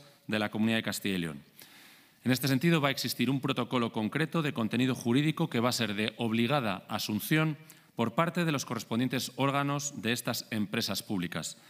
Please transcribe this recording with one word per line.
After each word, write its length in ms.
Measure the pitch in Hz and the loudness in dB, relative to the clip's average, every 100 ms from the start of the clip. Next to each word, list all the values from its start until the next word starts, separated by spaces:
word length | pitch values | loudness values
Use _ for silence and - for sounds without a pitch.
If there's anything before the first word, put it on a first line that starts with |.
| - - - | -16 -18 -4
de 100 | 107 | -2
la 140 | 104 | 0
Comunidad 260 | 110 110 113 | 0 2 2
de 60 | |
Castilla 320 | 107 98 101 92 | 0 -4 -2 -2
y 60 | |
León. 220 | 85 71 - - - - - - - _ | -2 -6 -14 -20 -20 -20 -20 -20 -20 _
En 80 | 123 | 0
este 160 | 127 139 | 0 2
sentido, 340 | 135 170 165 | 2 4 4
va 80 | 139 | 4
a 20 | |
existir 400 | 135 123 - 120 | 0 -2 0 0
un 100 | 139 | 2
protocolo 500 | 135 131 117 127 117 | 0 -2 0 0 0
concreto 520 | - 107 151 160 170 | 0 -2 0 -2 -2
de 100 | 151 | -2
contenido 400 | 143 107 120 131 | -2 0 2 2
jurídico 560 | 127 117 123 151 151 165 | 0 2 2 2 2 0
que 100 | 120 | 2
va 100 | 120 | 2
a 40 | |
ser 220 | 120 110 101 | 2 0 0
de 180 | 110 - | -2 -2
obligada 680 | 117 113 117 147 113 95 - | 0 2 2 2 0 -4 -4
asunción 680 | 107 - 107 - 156 156 147 - - - - | -6 -2 -2 2 2 2 -2 -10 -20 -12 -2
por 180 | 117 | -2
parte 320 | - 170 175 165 | 2 0 0 0
de 60 | |
los 140 | 139 - | 0 -2
correspondientes 680 | 113 - 117 127 131 - - | -6 -2 0 0 0 -4 0
órganos 680 | 135 139 143 143 143 - | 0 2 0 0 -4 -4
de 120 | 107 | -2
estas 340 | 120 - 117 - | -2 -2 -4 -4
empresas 520 | 110 98 120 107 98 | -2 -2 -2 -2 -4
públicas, 540 | - 104 85 85 78 - | -4 -2 -2 -4 -8 -12